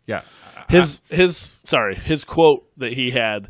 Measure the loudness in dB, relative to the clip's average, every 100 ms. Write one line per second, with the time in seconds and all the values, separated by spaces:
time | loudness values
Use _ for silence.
0 | -10 -10 -10 _ -20 -14 2 4 4 -2
1 | _ 0 0 0 -10 -14 -4 -2 -2 -4
2 | -4 -4 -2 4 4 4 -2 -12 -8 -6
3 | -4 -2 -2 -4 -8